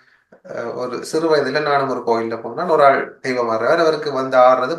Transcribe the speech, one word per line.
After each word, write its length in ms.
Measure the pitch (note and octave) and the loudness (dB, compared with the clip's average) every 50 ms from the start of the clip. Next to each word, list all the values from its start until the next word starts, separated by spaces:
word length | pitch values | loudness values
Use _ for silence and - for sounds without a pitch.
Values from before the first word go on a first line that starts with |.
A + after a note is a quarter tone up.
| _ _ _ _ _ _ - _ _ - | _ _ _ _ _ _ -20 _ _ -14
அஹ், 240 | - A#2+ A#2+ A#2 A#2 | -12 -10 -10 -10 -8
ஒரு 300 | B2 B2+ A#2 A#2+ - - | -8 -8 -8 -8 -10 -10
சிறு 240 | - - D#3+ E3 D#3+ | -6 -4 -2 0 2
வயதுல 340 | D#3 C#3+ C#3 C3 C#3 D3+ | 2 2 2 0 -2 -2
நானும் 260 | D3+ D3 C#3+ C#3 C3+ C3 | -2 0 0 0 0 -2
ஒரு 120 | B2 A#2 | -6 -6
கோயில்ல 360 | A2+ A#2 A2+ A2+ A2+ A2+ A#2 | -2 -2 -2 -2 -2 -6 -8
போனேன். 320 | A2+ - A2+ A#2 D#3 F3 D#3+ | -8 -10 -10 -8 -6 -2 0
ஒரு 160 | D#3 D3+ C#3+ | 4 6 6
ஆள் 340 | C3+ C3+ C3 - - - _ | 6 4 2 -2 -8 -12 _
தெய்வம் 320 | - C3 B2+ B2 A#2+ A2+ | -8 -6 -4 -4 -2 -2
ஆடுறார். 280 | A2 A2 A#2 B2+ D#3+ E3+ | -2 -2 0 0 2 2
அவருக்கு 340 | E3 D#3 D#3 D3 D3+ D3 | 2 0 0 -2 -4 -6
வந்து 240 | C3 C3 C3 C3 C3 | -4 -4 -4 2 4
ஆடுறது 380 | B2+ B2 B2+ B2+ B2+ B2+ C#3 E3+ | 6 6 6 6 4 0 -4 -4